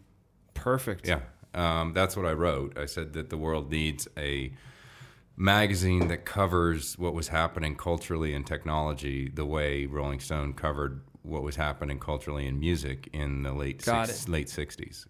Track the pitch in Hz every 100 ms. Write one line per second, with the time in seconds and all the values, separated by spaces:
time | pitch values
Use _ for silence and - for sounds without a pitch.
0 | - _ _ _ _ - 123 131 127 95
1 | 90 80 64 - - 85 85 82 82 85
2 | 92 104 85 78 85 69 69 69 73 -
3 | 76 78 76 78 80 78 71 78 78 71
4 | - - 73 69 67 - - - - -
5 | - - - - 95 104 104 95 92 90
6 | 85 85 - 104 95 87 85 80 73 -
7 | 90 82 80 82 82 82 78 73 87 82
8 | - 80 78 71 71 76 80 78 76 71
9 | 69 67 67 73 73 76 73 71 69 73
10 | 71 69 - 76 71 67 78 71 71 67
11 | - - 76 78 73 73 76 71 73 69
12 | 73 73 - 73 69 67 80 82 69 67
13 | - 76 71 69 69 69 69 67 - 117
14 | 113 - - 80 76 - 76 - - -
15 | -